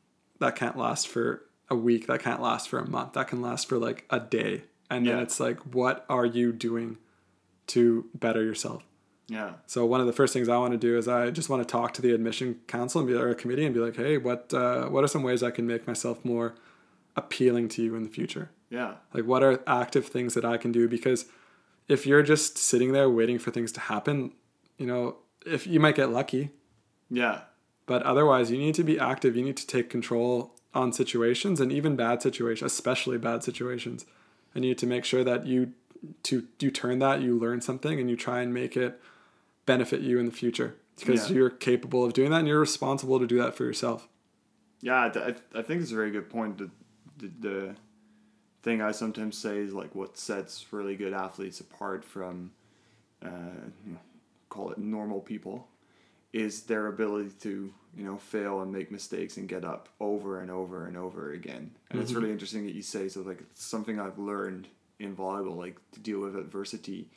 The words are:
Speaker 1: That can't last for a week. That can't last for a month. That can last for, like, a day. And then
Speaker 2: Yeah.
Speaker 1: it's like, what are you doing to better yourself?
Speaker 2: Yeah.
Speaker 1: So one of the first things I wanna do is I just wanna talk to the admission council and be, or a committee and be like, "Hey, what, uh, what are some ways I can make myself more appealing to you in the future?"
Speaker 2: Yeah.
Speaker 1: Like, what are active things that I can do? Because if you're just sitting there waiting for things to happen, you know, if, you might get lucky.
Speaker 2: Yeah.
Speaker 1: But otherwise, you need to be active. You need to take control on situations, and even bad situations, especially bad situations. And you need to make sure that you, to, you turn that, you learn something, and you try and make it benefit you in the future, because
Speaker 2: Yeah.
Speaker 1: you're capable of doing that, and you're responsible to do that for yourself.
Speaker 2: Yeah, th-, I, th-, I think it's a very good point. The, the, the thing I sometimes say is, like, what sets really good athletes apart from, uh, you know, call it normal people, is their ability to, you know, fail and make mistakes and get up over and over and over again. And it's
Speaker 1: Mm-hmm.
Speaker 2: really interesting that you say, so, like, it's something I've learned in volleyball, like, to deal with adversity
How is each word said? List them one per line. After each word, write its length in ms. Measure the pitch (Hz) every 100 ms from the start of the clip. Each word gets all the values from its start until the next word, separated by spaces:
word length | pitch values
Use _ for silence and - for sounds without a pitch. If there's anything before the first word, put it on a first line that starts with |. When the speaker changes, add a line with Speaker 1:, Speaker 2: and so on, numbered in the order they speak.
| _ _ _ -
Speaker 1:
That 180 | 123 -
can't 200 | 123 131
last 300 | 120 - -
for 360 | 117 120 - - _ -
a 60 | 123
week. 320 | 120 117 -
That 140 | 127
can't 200 | 123 120
last 260 | 120 117 -
for 120 | 131
a 80 | -
month. 260 | - 131
That 160 | 139 127
can 120 | 123
last 280 | 120 120 -
for, 80 | 117
like, 260 | 117 - -
a 100 | 127
day. 440 | 113 113 113 95 - _ -
And 180 | 123 123
then 100 | 120
Speaker 2:
Yeah. 60 |
Speaker 1:
it's 160 | 120 -
like, 200 | 123 123 131
what 320 | 123 127 131 -
are 160 | 127 120
you 260 | 120 120
doing 460 | 113 117 117 117 110 _ _ _ _ _ _ -
to 420 | 123 120 113 -
better 300 | - 117 113
yourself? 400 | 110 - - - - _ _ _ -
Speaker 2:
Yeah. 260 | 110 104 85 -
Speaker 1:
So 180 | 123 117
one 160 | 127
of 40 | 123
the 80 |
first 200 | 120 135
things 160 | 131 117
I 80 | 120
wanna 200 | 123 120
do 200 | 120 120
is 100 | 113
I 240 | 123 120
just 180 | 160 151
wanna 160 | 131 117
talk 280 | 120 120
to 80 | -
the 120 | 123
admission 460 | 117 113 - 127 117 -
council 320 | 120 123 170
and 60 | 127
be, 80 | 120
or 140 | 123
a 60 | 117
committee 300 | 123 131 151
and 80 |
be 60 | 117
like, 160 | 117 117
"Hey, 220 | 131 151
what, 340 | 123 123 -
uh, 340 | 127 123 123 127
what 140 | 139
are 40 | 139
some 160 | 151
ways 180 | 127 123
I 80 | 120
can 160 | 120 117
make 220 | 117 -
myself 360 | 110 120 120
more 300 | 123 117 117 - - _ _ _ _ -
appealing 540 | - - 127 120 113
to 120 | -
you 140 | 113 113
in 80 |
the 60 | 110
future?" 420 | - - - 160 - _
Speaker 2:
Yeah. 260 | 120 113 - _
Speaker 1:
Like, 120 | 127 113
what 160 | 131
are 220 | 135 127 -
active 400 | 123 120 139 -
things 280 | 127 123 117
that 100 | 117
I 120 | 117
can 140 | 120
do? 160 | 117 117
Because 380 | 117 131 123 - - _ _ _ _ -
if 180 | 139 139
you're 160 | 143
just 360 | 143 151 - -
sitting 320 | - 123 127
there 160 | 135 135
waiting 300 | 117 113 120
for 100 | -
things 220 | 120 117
to 60 | -
happen, 540 | - 107 117 139 - - _ _ _ -
you 80 | 131
know, 320 | 123 123 - _ _
if, 220 | 165 156 185
you 140 | 160
might 160 | 151 143
get 160 | 127
lucky. 400 | 117 - 131 143 - _ _ _ _ -
Speaker 2:
Yeah. 320 | 123 120 101 - _ _ _ -
Speaker 1:
But 160 | 123
otherwise, 480 | 143 131 151 131 117
you 60 | 127
need 160 | 151 156
to 80 |
be 160 | 160 156
active. 360 | 127 131 131 120
You 80 |
need 140 | 131 135
to 80 | -
take 220 | 127 120
control 640 | 123 113 117 123 123 120 - _ 135
on 180 | 127
situations, 640 | 120 127 120 117 127 202 160
and 100 | 131
even 240 | 143 156 131
bad 260 | 117 120
situations, 500 | 135 - 117 113 139
especially 460 | - - 127 131 120
bad 260 | 117 117
situations. 640 | 127 - 123 123 120 120 - _ _ _ _
And 100 | 131
you 80 | 127
need 60 | 123
to 80 | 123
make 180 | 123 -
sure 180 | 127
that 240 | 127 120 131
you, 260 | 127 123 - _ - - -
to, 240 | - 127 - -
you 100 | 139
turn 300 | - 123 127
that, 220 | 139 143
you 160 | 127 117
learn 220 | 117 120
something, 380 | 127 131 151 156
and 80 | 123
you 60 | 120
try 260 | - 123
and 120 | 123
make 220 | 123 123 127
it 220 | 123 - - - _ _ _ _ -
benefit 360 | 127 117 135
you 180 | 139 123
in 60 | 120
the 60 |
future, 440 | 117 120 117 120 - _ -
because 320 | - 117 107
Speaker 2:
Yeah. 80 | 131
Speaker 1:
you're 120 | 127
capable 540 | - 127 123 127 123
of 100 | 120
doing 160 | 123 139
that, 80 | 165
and 80 | 151
you're 120 | 151
responsible 600 | 151 - 135 139 131 131
to 60 | 120
do 100 | 120
that 180 | 120 -
for 80 |
yourself. 440 | 123 110 120 113 - _ _ _ _ _ _ _
Speaker 2:
Yeah, 280 | 120 127 117
th-, 140 | - -
I, 60 |
th-, 120 | 120 - 113
I 60 |
think 200 | 113 170
it's 100 | 143
a 40 | 110
very 160 | 107
good 180 | 104 -
point. 280 | 117 110 98
The, 100 | 95 - - _ - -
the, 140 | - 120
the 360 | 110 95 95 101 - _ _ _ _ _ _ _
thing 200 | 113 113
I 100 | 107
sometimes 460 | 107 113 110 107 -
say 200 | 110 104
is, 160 | 101
like, 220 | 98 - 95
what 220 | 98 -
sets 520 | - 101 92 - -
really 240 | 104 98 98
good 180 | 98
athletes 480 | 98 95 - 95 -
apart 420 | - - 98 98 -
from, 460 | 101 92 90 90 - _ _ _ _ _ _
uh, 60 | 90 90 87 90 57 - 104
you 80 |
know, 60 | 85 - _ _ _ _
call 200 | 101 92
it 60 | -
normal 420 | 104 110 104 98
people, 480 | 95 107 95 113 - _ _ _ _ _ _
is 320 | 110 107 104
their 240 | - 110 107
ability 420 | 98 107 104 101 98
to, 340 | 107 98 98 - _ 85
you 60 |
know, 140 | 98 98
fail 440 | - 110 101 98
and 100 | 95
make 200 | 95 -
mistakes 460 | 101 - 92 92 -
and 100 | 95
get 160 | 92 87
up 240 | - - -
over 420 | 104 104 98 92
and 100 | 92
over 340 | 92 92 90 85
and 120 | 87
over 340 | 90 87 73
again. 400 | 82 76 62 - - -
And 100 | 127
it's 120 | 117
Speaker 1:
Mm-hmm. 80 | 117
Speaker 2:
really 120 | 110
interesting 320 | 104 98 107 101
that 100 | 87
you 60 |
say, 260 | 98 107 95
so, 120 | 95
like, 180 | 92 90
it's 220 | - -
something 360 | - 113 107 107
I've 200 | 98 98
learned 480 | 101 101 98 92 92 _ _ -
in 160 | 104 95
volleyball, 420 | 95 98 95 85
like, 200 | 90 - _
to 60 | -
deal 200 | 107 98
with 160 | 98 95
adversity 720 | - 98 101 110 - 98 -